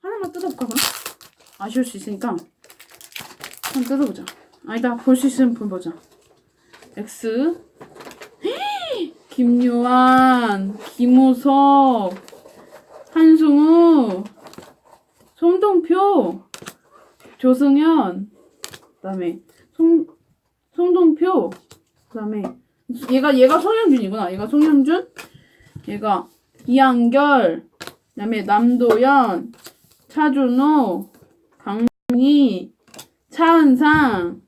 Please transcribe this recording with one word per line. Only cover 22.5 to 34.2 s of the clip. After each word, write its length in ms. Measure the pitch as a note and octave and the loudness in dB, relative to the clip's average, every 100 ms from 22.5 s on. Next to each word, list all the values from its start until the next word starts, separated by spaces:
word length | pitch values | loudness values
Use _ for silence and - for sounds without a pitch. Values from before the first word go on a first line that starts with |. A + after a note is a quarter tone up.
| - _ _ - A#3+ B3 | -14 _ _ -16 -14 -2
얘가, 260 | C4 D4 C4 | -2 0 4
얘가 220 | C4 D#4 | 4 4
송현준이구나. 720 | F#4 A4+ G#4+ C4 G3 G#3+ F3+ | 0 0 2 0 -2 -6 -8
얘가 160 | F#3+ A#3 | -8 -4
송현준, 640 | D4 D#4 C#4+ C4+ E4+ - - - _ _ _ _ - - | 0 4 2 2 -2 -4 -20 -20 _ _ _ _ -18 -12
얘가 380 | G#3 G#3+ F#3 - _ _ _ | -8 -4 -4 -6 _ _ _
이한결, 1040 | - B3+ C4 A#3+ A#3 C4+ D4 C4+ F#3 A#3 _ _ - _ _ | 0 2 4 2 0 2 2 2 0 -4 _ _ -20 _ _
그다음에 300 | - G#3 A3 | -12 -8 -6
남도현, 1080 | F#3 G#3 A#3 B3 A#3+ A3 C4 C#4 A3+ F3 - - - _ _ _ _ | -2 0 2 2 2 2 2 2 0 -4 -8 -20 -20 _ _ _ _
차준호, 1000 | D4+ D4+ C#4 B3+ B3 C#4+ D4+ A3 F3+ - _ _ _ _ _ | -4 -2 0 0 0 2 0 0 -6 -10 _ _ _ _ _
강희, 1120 | G#3 G#3 A#3 _ - B3 C4+ D4 C4 F#3 - _ _ - - _ _ | -12 -4 -4 _ -4 0 2 4 2 -2 -12 _ _ -20 -20 _ _
차은상. 1120 | - E4 E4 D4 B3+ D4+ D#4 C4 G3 | -2 2 4 4 4 2 2 2 -2